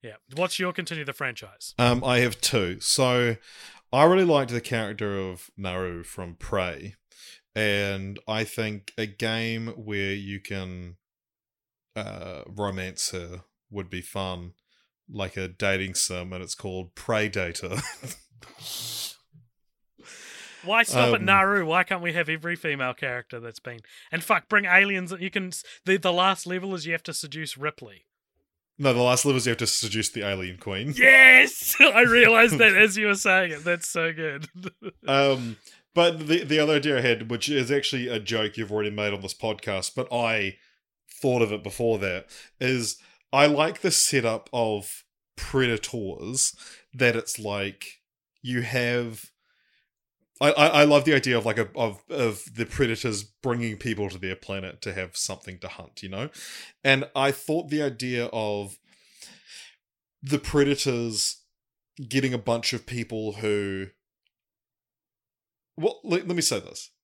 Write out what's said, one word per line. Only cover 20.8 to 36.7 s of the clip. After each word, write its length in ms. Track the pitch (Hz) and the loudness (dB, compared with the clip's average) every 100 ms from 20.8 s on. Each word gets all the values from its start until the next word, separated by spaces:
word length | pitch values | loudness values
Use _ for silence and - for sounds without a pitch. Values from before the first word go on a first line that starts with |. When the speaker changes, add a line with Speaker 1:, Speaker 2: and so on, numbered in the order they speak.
Speaker 1:
stop 240 | 233 127 123 | 4 4 4
at 60 | 117 | 4
Speaker 2:
Um, 40 | |
Speaker 1:
Naru? 420 | 185 196 190 202 165 | 4 4 6 2 2
Why 160 | 170 | 2
can't 200 | 180 190 | 2 0
we 100 | 175 | -2
have 160 | 165 156 | -2 -2
every 260 | 160 170 | -4 -4
female 400 | 170 160 139 127 | -6 -4 -2 -4
character 460 | 123 139 123 - 120 | -4 -6 -8 -10 -14
that's 180 | 117 110 | -14 -16
been? 220 | - 117 - - - | -16 -16 -20 -20 -8
And 100 | 165 | -8
fuck, 260 | - 190 - | 0 0 2
bring 160 | 208 | 2
aliens. 480 | 202 180 196 196 180 180 | 6 6 6 0 -6 -6
You 120 | 185 | -6
can 180 | 202 185 | -4 -6
s-, 160 | - - - | -10 -14 -12
the, 120 | - 190 | 0 2
the 160 | 180 | 2
last 340 | 175 185 190 180 | 4 4 2 -4
level 260 | 185 196 | -6 -6
is 120 | 180 156 | -6 -4
you 60 | |
have 100 | 165 | -6
to 80 | 165 | -6
seduce 440 | 156 151 147 156 131 | -10 -10 -10 -10 -6
Ripley. 460 | 147 - 117 95 _ _ _ _ _ _ _ _ | -6 -8 -20 -20 _ _ _ _ _ _ _ _
Speaker 2:
No, 140 | 139 | 2
the 80 | 120 | 4
last 220 | 123 127 | 6 4
level 140 | 143 131 | 4 2
is 80 | 120 | 2
you 40 | |
have 80 | 113 | 0
to 80 | 110 | 0
seduce 420 | - 110 107 104 | -2 -2 -2 -2
the 160 | 120 101 | -4 -4
alien 320 | 95 92 90 | -4 -6 -10
queen. 360 | - 95 127 151 | -8 -6 -4 4
Speaker 1:
Yes! 760 | 262 269 262 262 285 - - - | 8 10 10 8 6 0 -4 6
<laughs> 40 | |
I 220 | 277 214 | 6 8
realized 560 | 247 233 233 226 233 160 | 6 8 8 8 6 6
that 160 | 220 190 | 6 8
as 200 | 214 196 | 4 4
you 100 | 208 | 0
were 60 | 196 | 0
saying 360 | 208 185 180 | 4 2 2
it. 120 | 147 | -4
That's 240 | 165 175 - | -2 -2 -2
so 240 | 175 165 | -2 -2
good. 360 | 160 160 143 156 | -4 -6 -8 -12
<laughs> 40 | 180 185 _ 208 _ - | -14 -16 _ -16 _ 0
Speaker 2:
Um, 500 | 139 139 131 120 110 - - _ | 4 4 2 -2 -10 -18 -20 _
but 320 | - 170 165 151 | 4 4 2 0
the, 140 | 170 | 0
the 140 | 143 156 | 2 2
other 160 | 151 | 4